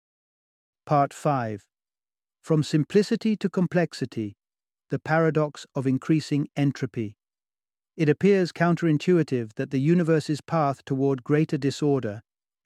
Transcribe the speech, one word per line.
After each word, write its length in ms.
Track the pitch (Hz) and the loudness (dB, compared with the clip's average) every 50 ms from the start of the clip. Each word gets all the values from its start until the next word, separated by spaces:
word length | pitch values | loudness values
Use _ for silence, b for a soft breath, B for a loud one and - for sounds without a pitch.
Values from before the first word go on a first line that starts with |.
| _ _ _ _ _ _ _ _ _ _ _ _ _ _ _ _ _ | _ _ _ _ _ _ _ _ _ _ _ _ _ _ _ _ _
Part 300 | - 156 143 143 139 - | 0 2 2 2 2 -2
five. 500 | - - 151 143 131 120 113 107 101 _ _ _ _ _ _ _ _ _ _ _ _ _ _ _ _ _ | -4 -2 -2 -2 0 -2 -4 -6 -10 _ _ _ _ _ _ _ _ _ _ _ _ _ _ _ _ _
From 200 | - 160 156 147 | -2 0 0 0
simplicity 760 | - - 156 143 - - 202 208 - 233 - - 220 214 - | 0 0 -2 0 2 2 2 2 2 -2 -2 -2 -2 -2 -2
to 100 | - 190 | -4 -4
complexity, 880 | - 190 180 165 - 180 170 156 - - 131 113 - 117 110 104 101 _ _ _ _ _ _ _ _ _ _ - | -2 -2 -2 0 0 0 0 0 -2 -8 -8 -8 -6 -8 -8 -8 -10 _ _ _ _ _ _ _ _ _ _ -8
the 80 | - 135 | -8 -6
paradox 640 | - - 156 160 165 160 147 156 151 151 - - - - - | -4 0 0 2 2 2 2 0 -2 -2 -4 -12 -18 -12 -8
of 120 | 143 123 | -4 -2
increasing 640 | 135 131 131 - - 160 156 - - 151 143 143 - - | 0 0 -2 0 0 0 0 0 -2 -4 -4 -4 -4 -2
entropy. 600 | - 143 143 127 - - 127 - 131 113 101 104 _ _ _ _ _ _ _ _ _ _ _ _ _ _ _ - | -2 0 0 0 -2 -6 -8 -6 -8 -8 -8 -10 _ _ _ _ _ _ _ _ _ _ _ _ _ _ _ -4
It 140 | - 165 147 | -2 2 2
appears 420 | 147 - - 196 202 190 180 160 - | 2 4 4 4 4 4 2 -2 0
counterintuitive 1000 | - 170 175 170 - - 170 156 147 - - 180 170 151 - 139 123 117 107 - | 0 2 2 2 2 2 2 0 2 2 2 2 2 2 0 -2 -4 -4 -6 -6
that 160 | - 131 - | -8 -8 -4
the 100 | 139 135 | -2 0
universe's 640 | 135 156 175 180 175 151 165 156 - - 156 135 - | 2 2 2 2 4 2 2 2 2 -2 -6 -6 -6
path 420 | - - 165 151 139 135 - - | -4 -2 0 0 0 -2 -4 -6
toward 400 | - 139 131 135 139 139 127 120 | -6 -4 -2 0 0 0 -2 -2
greater 320 | - 147 147 160 - - | 0 2 2 2 0 -2
disorder, 640 | 147 131 139 131 - 156 147 139 135 120 107 101 110 - _ _ _ _ _ _ _ - | -2 -2 -2 -2 0 0 0 0 0 -2 -4 -8 -10 -14 _ _ _ _ _ _ _ -4